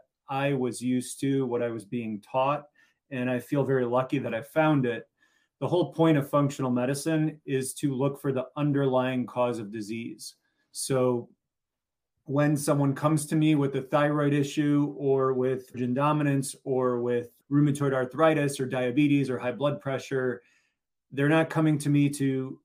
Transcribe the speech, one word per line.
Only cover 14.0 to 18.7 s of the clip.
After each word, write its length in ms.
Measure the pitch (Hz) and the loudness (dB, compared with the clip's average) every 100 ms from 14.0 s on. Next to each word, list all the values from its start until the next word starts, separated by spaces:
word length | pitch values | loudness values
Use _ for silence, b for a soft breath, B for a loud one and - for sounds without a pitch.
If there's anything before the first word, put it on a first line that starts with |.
| 147 147 143 | 2 2 2
issue 600 | 143 139 - 147 147 147 - | 2 0 0 2 2 0 -2
or 380 | 139 135 131 | 0 2 2
with 380 | 127 127 131 - | 0 0 -2 -6
estrogen 220 | 120 123 | -6 -4
dominance 640 | 123 147 151 143 139 139 - | 0 2 2 2 0 -2 -8
or 380 | 143 131 127 123 | -4 0 0 0
with 260 | 120 120 120 _ _ | 0 -2 -4 _ _
rheumatoid 400 | 143 147 - 143 | 2 2 2 0
arthritis 640 | 135 127 135 160 151 143 139 | 0 -2 2 4 4 0 -2
or 80 | |
diabetes 640 | 127 | -4